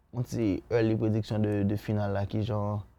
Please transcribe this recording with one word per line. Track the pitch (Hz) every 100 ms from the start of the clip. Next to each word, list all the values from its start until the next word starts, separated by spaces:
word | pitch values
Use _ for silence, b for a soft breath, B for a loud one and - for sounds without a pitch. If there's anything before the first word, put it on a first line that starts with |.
| _ 120
yon | 123
ti | 117 110 90 -
eali | 117 113 110
prediksyon | 110 110 107 107 107 104 101
de | 107
final | - 107 101 98
la. | 101
Kijan | 110 107 107 104 104 -